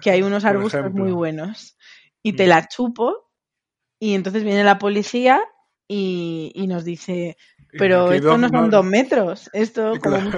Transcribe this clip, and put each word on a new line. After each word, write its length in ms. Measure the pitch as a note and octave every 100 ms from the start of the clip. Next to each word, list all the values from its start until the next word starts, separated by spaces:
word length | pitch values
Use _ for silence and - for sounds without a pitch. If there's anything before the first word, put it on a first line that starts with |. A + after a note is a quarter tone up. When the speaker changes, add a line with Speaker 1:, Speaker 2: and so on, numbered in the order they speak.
Speaker 1:
que 100 | G#3
hay 120 | F#3
unos 200 | G3 G3+
Speaker 2:
Por 80 | G#3+
Speaker 1:
arbustos 300 | G3 G#3 D3
Speaker 2:
ejemplo. 240 | F#3+ F#3+
Speaker 1:
muy 80 | F#3+
buenos". 640 | F3 E3 D#3 F3 A3 - _ - - _ _
Y 100 | G#3+
te 120 | C#3 F#3
Speaker 2:
Mm. 20 |
Speaker 1:
la 180 | E3 E3
chupo, 600 | - B3 A#3+ A#3+ G#4+ _ _ _ _ _ _ _ -
y 140 | G#3+
entonces 280 | G3 F#3+ G#3+
viene 200 | G#3+ G3+
la 140 | G3+ G3
policía 600 | G3+ G#3 G3+ A#3+ B3+ C#4 A4 _ _ _ -
y, 640 | G3+ F#3+ F3+ E3+ E3 D#3+
y 120 | - F#3+
nos 160 | F3+
dice, 520 | E3+ E3+ - F3+ F3 D#3+ _ _ _
Speaker 2:
Y 40 | -
Speaker 1:
"Pero 280 | G3 F3+ F3+
Speaker 2:
aquí 80 | F3+
Speaker 1:
esto 120 | D3
Speaker 2:
dos 80 | A#3
Speaker 1:
no 100 | B3
son 160 | B3
Speaker 2:
no 60 | A3+
Speaker 1:
dos 140 | G#3 F#3
metros, 640 | G#3 - C4 F#3 F#3+ -
esto 460 | G3 A3 A3+ A3 A3+
como 200 | - G3
Speaker 2:
Claro. 40 | G3